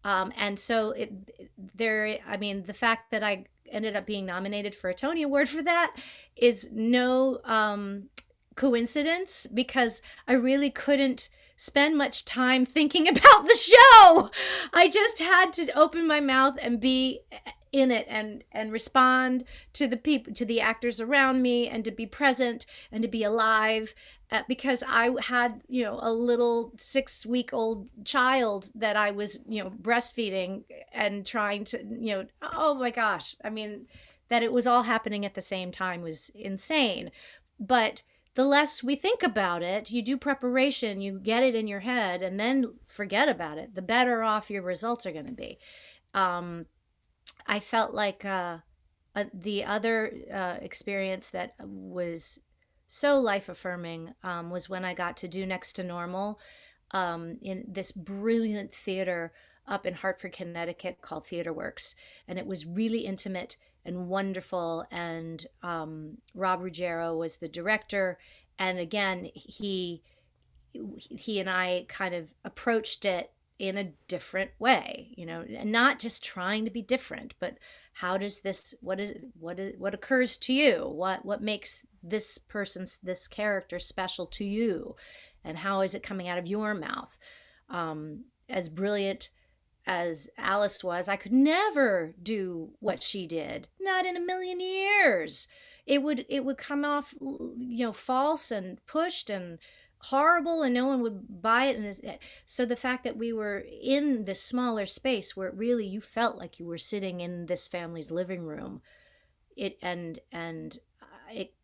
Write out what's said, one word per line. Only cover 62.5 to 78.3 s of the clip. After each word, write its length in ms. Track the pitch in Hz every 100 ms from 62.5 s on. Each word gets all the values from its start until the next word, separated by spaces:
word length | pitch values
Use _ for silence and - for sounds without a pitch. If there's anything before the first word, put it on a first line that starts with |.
| 185 160
really 400 | 175 226 226 196
intimate 520 | 190 202 185 - - _ _
and 240 | - 175 180
wonderful. 800 | 190 196 185 180 180 170 165 -
And, 560 | 175 170 165 165 165 - _
um, 560 | 175 165 156 156 156 220 _
Rob 280 | - 185 185
Ruggiero 540 | 185 160 175 170 165 165
was 220 | 165 -
the 120 | 165
director. 680 | 170 175 214 214 202 185 175 - - _ -
And 220 | 190 185
again, 500 | 165 208 196 185 185 -
he, 680 | - - 208 190 175 170 _ _ _ _ _ _ _
he 680 | 240 214 202 - - - 208
and 100 | 185
I 360 | 185 180 180 180
kind 260 | - 190 175
of 180 | 160 _
approached 600 | - - - 226 214 - 196
it 260 | 180 170 _ _ _
in 200 | 196 196
a 160 | 185 147 -
different 420 | 180 - 190 196 -
way, 540 | 214 180 - - - -
you 100 | 165
know, 160 | 165
and 300 | 101 - 208
not 260 | 226 254 294
just 240 | 226 -
trying 440 | - - 180 214 220
to 60 |
be 100 | 233
different, 520 | 196 247 - - - -
but 180 | 180 - - - _
how 240 | - 180 190
does 240 | 202